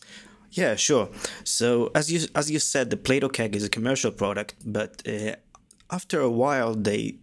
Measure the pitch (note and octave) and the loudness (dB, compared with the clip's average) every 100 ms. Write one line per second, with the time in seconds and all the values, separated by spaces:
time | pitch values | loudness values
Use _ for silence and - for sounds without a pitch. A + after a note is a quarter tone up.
0 | - - - - - - D#3+ G#2 - C3+ | -18 -20 -20 -20 -10 0 0 2 4 4
1 | F#2+ - - - - - A#2+ A#2+ A#2 - | 2 -4 -8 -8 -4 0 2 4 2 0
2 | D3+ E3 D#3 D#3+ D3 D3+ - C#3+ A#2+ G#2 | 0 0 -2 -2 0 0 0 0 -2 -2
3 | - C3 A#2+ - A2 G2+ G#2 - A#2+ C3+ | 0 2 2 0 -2 -2 -4 -2 0 0
4 | A2+ G2+ G2+ G2+ G#2 - A2+ G#2 G#2+ - | 0 0 0 0 -4 -8 -6 -4 -4 -6
5 | - G#2+ G#2+ - _ - _ _ - F3+ | -8 -4 -4 -6 _ -20 _ _ -8 -8
6 | - E3 C3 A#2 C3+ C3+ A#2 A2 G#2 G#2+ | -2 0 2 4 4 4 2 0 2 0
7 | A2 - | 0 -6